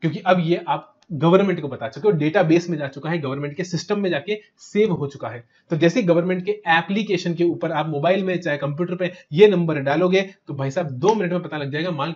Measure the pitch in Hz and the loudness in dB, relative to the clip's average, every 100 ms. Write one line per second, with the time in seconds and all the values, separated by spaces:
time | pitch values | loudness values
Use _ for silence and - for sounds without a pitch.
0 | 165 151 185 185 165 175 - 160 - _ | -4 -2 2 2 4 0 0 -4 -6 _
1 | _ 151 160 190 196 175 143 120 113 147 | _ 0 4 6 4 0 -6 -8 -10 0
2 | 208 165 147 196 160 170 175 156 139 139 | 2 2 2 2 4 2 2 -6 -6 -8
3 | 151 170 151 143 143 143 180 170 - 208 | -6 -4 -4 -6 -8 -8 -6 -6 -4 -2
4 | 190 147 202 214 - _ - 202 214 156 | -2 -2 -4 -8 -8 _ -4 0 2 0
5 | 143 - 117 120 - _ _ 160 170 254 | -4 -8 -10 -12 -16 _ _ 2 4 4
6 | 180 170 180 180 185 208 170 165 160 202 | 4 2 2 -2 -2 -4 0 0 2 -2
7 | 208 180 175 165 170 143 165 156 156 147 | 0 -2 -2 0 0 0 -4 -2 -2 0
8 | 165 196 185 175 160 143 143 143 175 180 | 2 2 0 -4 -4 -4 -4 -4 -6 -4
9 | 175 - _ 147 208 180 165 147 135 151 | -6 -8 _ 6 6 6 0 -2 0 2
10 | 180 190 196 - - 131 135 180 160 123 | 2 2 0 -10 -14 -6 -4 -4 -6 0
11 | 185 220 175 175 160 151 139 147 180 151 | 0 2 0 -4 -6 -8 -6 -4 -4 -4
12 | 156 | -6